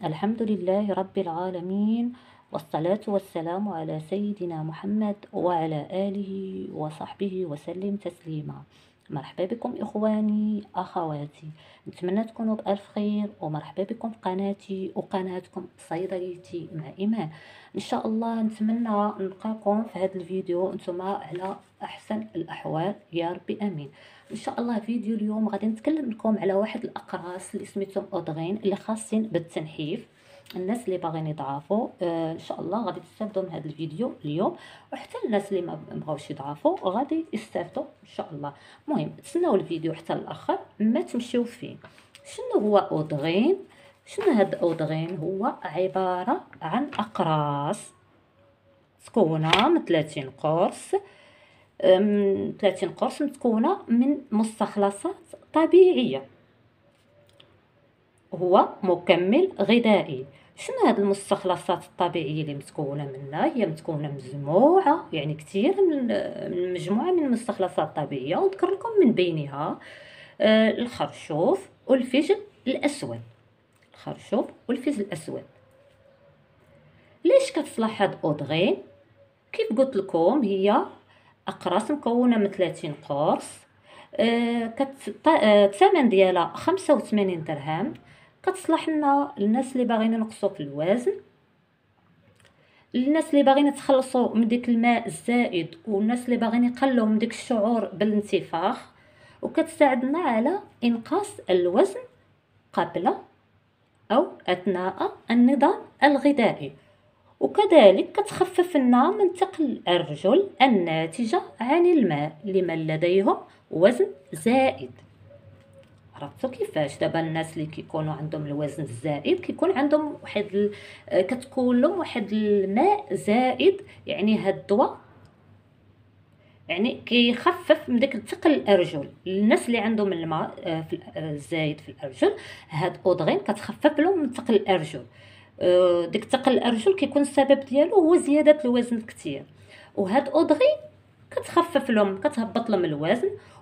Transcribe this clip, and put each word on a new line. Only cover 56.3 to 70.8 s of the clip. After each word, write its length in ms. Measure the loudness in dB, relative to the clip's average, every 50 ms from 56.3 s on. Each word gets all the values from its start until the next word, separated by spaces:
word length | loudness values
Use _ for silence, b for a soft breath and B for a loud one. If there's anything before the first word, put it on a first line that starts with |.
| _ _ _ _ _ _ _ _ _ _ _ _ _ _ _ _ _ _ _ _ _ _ -20 _ _ _ _ _ _ _ _ _ _ _ _ _ _ _ _ _ -6
هو 340 | -4 2 4 6 6 4 4 -2 -4
مكمل 720 | 0 0 0 0 4 2 4 4 4 4 4 4 2 2 0 -2
غذائي. 640 | 2 4 4 4 6 6 4 4 2 -2 -6 -10 -10 b b b b b b -14
شنو 180 | -10 -8 -2 2 2
هاد 120 | 4 4 2
المستخلصات 840 | 2 0 0 -2 -2 -4 -4 -2 0 -2 -2 -2 -2 -4 -4 -4 -6
الطبيعية 580 | -14 _ -4 -4 -2 -2 -4 -4 -4 -6 -6
اللي 120 | -6 -6 -8
متكونة 500 | -10 -12 -12 -10 -8 -6 -6 -6 -6 -8
منها؟ 420 | -8 -10 -12 -12 -8 -4 -2 -2 -2 0
هي 100 | 0 -2
متكونة 460 | -2 -4 -6 -8 -6 -6 -6 -6 -8
مجموعة، 920 | -8 -10 -12 -12 -10 -8 -4 2 4 6 6 6 6 6 4 4 2 0 -2 -6
يعني 220 | -6 -6 -4 -4 -6
كتير 400 | -8 -10 -6 -4 0 0 0 2 4
من، 240 | 2 2 2 0 -2 -2 -2 -2 -4 -6 -8 -8 -8 -6
من 220 | -4 -4 -4 -4 -4
مجموعة 380 | -6 -4 -2 -2 0 0 0
من 120 | 0 0 2
المستخلصات 640 | 0 0 -2 -2 -6 -2 -2 -2 -2 0 -2 -4 -2
الطبيعية، 480 | -4 -6 -6 -4 -6 -8 -4 -2 -2
ونذكر 340 | 0 0 0 0 0 -2 -2
لكم 180 | -2 -4 -6 0 4 6
من 120 | 6 6
بينها، 680 | 6 4 2 0 0 -4 -6 -6 -6 -6 -4 -4 -6 B B B B B B B B B B B B B
آه، 300 | 4 6 6 6 4 4
الخرشوف 1000 | 2 -2